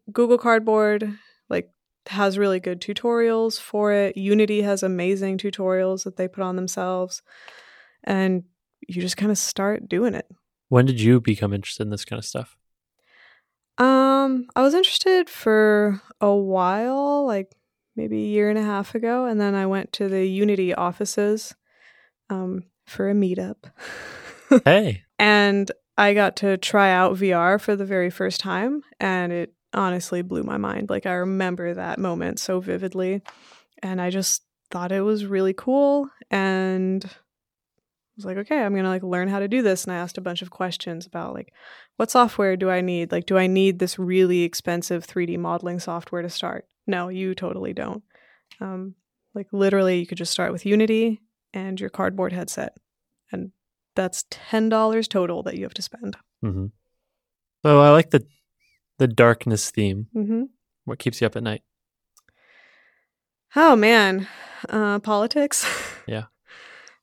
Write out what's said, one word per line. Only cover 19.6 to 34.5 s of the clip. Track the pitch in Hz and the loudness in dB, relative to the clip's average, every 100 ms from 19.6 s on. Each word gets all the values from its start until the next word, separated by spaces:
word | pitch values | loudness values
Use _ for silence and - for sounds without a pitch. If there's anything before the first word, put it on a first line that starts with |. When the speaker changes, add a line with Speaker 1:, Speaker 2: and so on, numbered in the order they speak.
| 190 | 0
Speaker 1:
went | 196 - | -2 -4
to | - 196 | -4 -2
the | 190 190 | 0 0
Unity | 190 208 202 180 170 | 0 2 2 0 0
offices, | 175 175 208 - 208 214 - - _ _ _ _ _ _ - | -2 -4 -4 -2 0 -2 -6 -18 _ _ _ _ _ _ -10
um, | 190 185 185 180 _ _ | -6 -6 -8 -10 _ _
for | - 196 | -6 0
a | |
meetup. | 208 190 185 185 208 - - - - - - - - - | 0 0 -2 -6 -12 -18 -20 -18 -16 -16 -18 -20 -20 4
<laughs> | 262 - | 4 8
Speaker 2:
Hey. | 185 196 98 - - | 6 4 -2 -8 2
Speaker 1:
And | 208 208 202 202 196 - _ - | 4 6 6 2 0 -6 _ 2
I | 202 | 4
got | 202 196 - | 4 2 0
to | 202 190 | 0 0
try | - 208 196 | 0 4 4
out | 185 185 190 | 4 2 2
V | 196 | 2
R | 175 175 208 | 2 2 2
for | - 202 | 0 -4
the | 196 | -2
very | 190 180 | -2 -2
first | - 190 185 | -2 -4 -4
time, | 196 185 233 294 - - | -4 -4 -2 -4 -8 -6
and | 190 180 175 | -2 -2 -2
it | 175 170 _ _ | -4 -6 _ _
honestly | - 190 180 - 175 | -2 -2 -2 -4 -6
blew | 180 180 | -4 -6
my | - - | -4 -4
mind. | 196 - 202 | -4 -6 -4
Like, | 202 196 | -4 -4
I | |
remember | 180 185 190 185 180 175 | -4 -2 -2 -4 -4 -6
that | 175 175 - | -6 -8 -6
moment | 185 170 175 - | -4 -4 -6 -6
so | - 185 | -4 -4
vividly, | 185 180 190 185 185 196 - - _ _ _ _ | -4 -6 -6 -4 -4 -4 -8 -20 _ _ _ _
and | 190 185 | -8 -6
I | 180 | -4
just | 190 185 - - | -4 -2 -4 -8